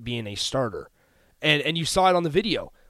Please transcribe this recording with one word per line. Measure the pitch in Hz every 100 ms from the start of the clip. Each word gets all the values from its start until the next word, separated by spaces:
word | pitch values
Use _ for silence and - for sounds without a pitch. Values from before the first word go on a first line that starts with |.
being | 117 120 107
a | 101
starter. | - 135 120 87 - _ _ _ _ _
And, | 156 147
and | 147 165
you |
saw | 160 196 185
it | 180
on |
the | 170
video | 151 220 123 85 -